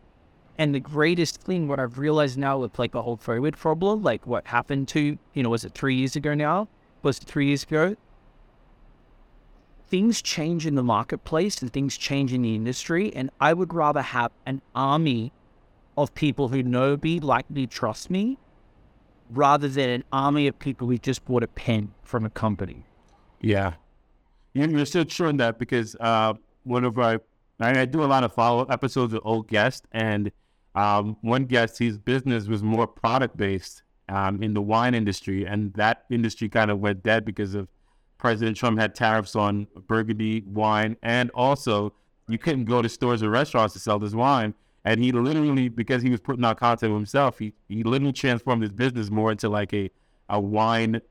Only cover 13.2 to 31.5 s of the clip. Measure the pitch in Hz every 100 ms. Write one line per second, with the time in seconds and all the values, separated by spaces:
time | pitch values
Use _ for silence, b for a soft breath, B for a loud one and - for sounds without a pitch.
13.2 | 135 - 147 170 175 165 147 143 123 123
14.2 | 117 - 135 135 - 123 135 151 160 117
15.2 | 117 - _ _ _ _ _ - 143 -
16.2 | 151 131 127 135 123 123 135 143 160 170
17.2 | 147 120 - 139 127 - 113 - - 185
18.2 | 226 269 _ _ _ _ - _ _ _
19.2 | - 120 143 143 143 135 127 123 - 135
20.2 | 139 147 143 - 139 120 120 123 135 123
21.2 | - 123 113 - - 110 104 - - 120
22.2 | 110 - 110 98 92 64 - _ _ _
23.2 | _ _ 110 98 95 80 _ _ _ _
24.2 | _ _ _ 135 156 147 139 175 151 -
25.2 | 165 143 117 107 123 123 110 - 117 110
26.2 | 110 107 _ _ 127 123 123 117 117 113
27.2 | - _ _ - 113 131 127 156 139 135
28.2 | 117 - 117 120 135 123 127 135 120 110
29.2 | 110 113 107 104 120 - - 113 110 104
30.2 | 101 - _ _ _ 98 104 104 104 107
31.2 | 113 127 131